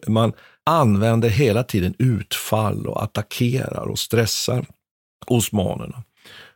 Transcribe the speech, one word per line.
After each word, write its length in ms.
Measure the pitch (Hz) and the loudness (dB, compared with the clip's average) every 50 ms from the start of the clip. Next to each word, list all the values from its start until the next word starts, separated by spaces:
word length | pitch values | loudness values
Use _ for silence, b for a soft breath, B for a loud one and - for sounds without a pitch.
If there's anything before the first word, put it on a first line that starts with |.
| - | -2
man 260 | - 110 110 117 107 - b b b b b b | 0 2 2 2 2 0 b b b b b b
använder 640 | 147 165 165 139 110 101 98 107 117 113 113 113 117 | 0 2 4 4 4 4 4 4 2 2 4 2 2
hela 340 | 101 117 147 113 101 117 | 2 4 4 4 2 2
tiden 320 | 127 - - 98 87 92 - - | 0 0 0 0 0 0 0 0
utfall 880 | 123 131 113 95 98 - - - - - 110 110 107 101 101 101 - | 0 2 0 0 -2 -6 -8 -8 -6 -2 0 0 0 0 -2 -4 -4
och 160 | - - - - | -6 -4 -4 -6
attackerar 840 | 107 - - - - - - 123 120 131 127 113 - - - - - | -6 -6 -6 -8 -6 -4 -2 -2 0 0 -2 -4 -4 -6 -6 -6 -6
och 100 | - - | -6 -6
stressar 680 | - - - 117 113 104 - - - - 123 123 - - - _ _ _ _ _ _ _ _ - - | -4 0 0 2 2 2 0 -4 -2 -2 -2 -2 -4 -6 -12 _ _ _ _ _ _ _ _ -12 -4
osmanerna. 760 | - 123 117 104 - 107 104 92 98 - - - - - 123 - _ B B B B B B B B B | 0 0 2 2 0 0 0 0 -2 -4 -6 -8 -12 -12 -14 -16 _ B B B B B B B B B